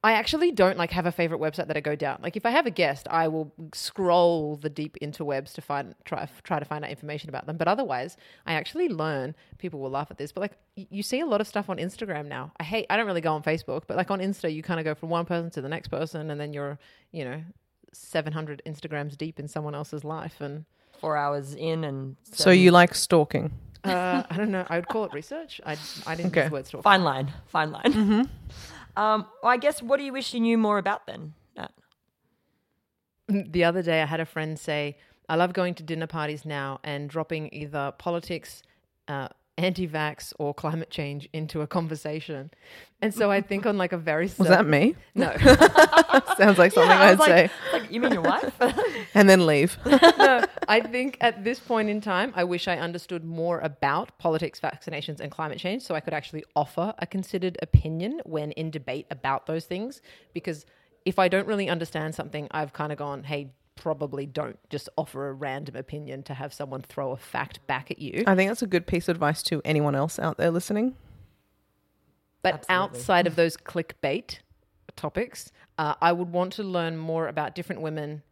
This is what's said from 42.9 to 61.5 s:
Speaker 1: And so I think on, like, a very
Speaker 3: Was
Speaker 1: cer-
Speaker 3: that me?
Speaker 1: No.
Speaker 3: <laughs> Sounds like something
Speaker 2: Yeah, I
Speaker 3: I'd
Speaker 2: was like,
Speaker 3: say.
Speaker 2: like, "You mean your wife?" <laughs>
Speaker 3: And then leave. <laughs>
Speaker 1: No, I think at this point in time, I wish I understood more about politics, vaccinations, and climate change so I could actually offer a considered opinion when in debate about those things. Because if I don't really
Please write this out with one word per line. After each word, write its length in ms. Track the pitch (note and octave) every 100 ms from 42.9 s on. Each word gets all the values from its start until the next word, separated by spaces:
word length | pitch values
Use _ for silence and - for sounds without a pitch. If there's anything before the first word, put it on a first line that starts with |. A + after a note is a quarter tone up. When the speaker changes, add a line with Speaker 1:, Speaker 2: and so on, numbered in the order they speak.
| _
Speaker 1:
And 100 | A3
so 180 | G3+ G#3
I 100 | G3
think 260 | G3 G3 G#3
on, 100 | G3+
like, 160 | F3+
a 60 | F3
very 260 | D#3+ D3+
Speaker 3:
Was 120 | F3+ F3
Speaker 1:
cer- 80 |
Speaker 3:
that 220 | F3 F#3 D#3
me? 280 | D3 G#3+ E4+ -
Speaker 1:
No. 200 | - - -
Speaker 3:
<laughs> 1000 | C4+ C4+ E4+ - D#4 D#4+ D#4+ C4+ - F#4+
Sounds 180 | G#3 F#3
like 140 | F3
something 180 | - A#4+
Speaker 2:
Yeah, 100 | F4
I 60 | D4
Speaker 3:
I'd 100 | F#3+
Speaker 2:
was 100 | D4+
like, 0 |
Speaker 3:
say. 220 | F3 F3 - -
Speaker 2:
like, 180 | - G#3+
"You 100 | A3+
mean 120 | B3+
your 100 | G3+
wife?" 320 | - - - -
<laughs> 540 | B3 - A#4 B3+ F#3+
Speaker 3:
And 140 | G#3 G3
then 160 | F#3+ E3
leave. 320 | D3 E3 -
<laughs> 20 | B3+ C#4 E4+ E4
Speaker 1:
No, 260 | C#4 B3 - - -
I 120 | A3
think 360 | A3+ B3 C4 -
at 240 | A#3+ G3+
this 140 | G3+ C4
point 280 | - A3+ G#3+
in 120 | G#3
time, 320 | G#3 F#3 A#3+ F#3
I 60 |
wish 220 | F3+ F3 F#3+
I 80 | E3
understood 460 | E3+ E3+ - F3
more 340 | E3 E3 E3 E3+
about 560 | D#3 C#3 C#3 D3+ A#3 _
politics, 400 | E3+ D#3+ E3 -
vaccinations, 600 | D#3 - - D3+ C#3+ D3
and 100 | D3
climate 280 | - D#3 E3
change 240 | F3+ A#3
so 120 | -
I 60 | D#3+
could 140 | -
actually 300 | D3+ - D#3 - -
offer 380 | C#3+ - F#3 -
a 80 | E3+
considered 500 | F#3+ F#3 F#3 F3+ E3+
opinion 580 | E3 - D#3 D#3+ G3 D#4+
when 260 | - D#3+ D3+
in 180 | - D#3+
debate 360 | D3+ C3 C3+ -
about 360 | C#3 C3+ C3+ -
those 180 | D#3+ -
things. 340 | F3+ A#3 C#4 _ - _
Because 320 | E3+ F3+ D3+ _ _ _ _
if 140 | F#3 F#3
I 80 | F#3
don't 180 | F#3+
really 220 | G3+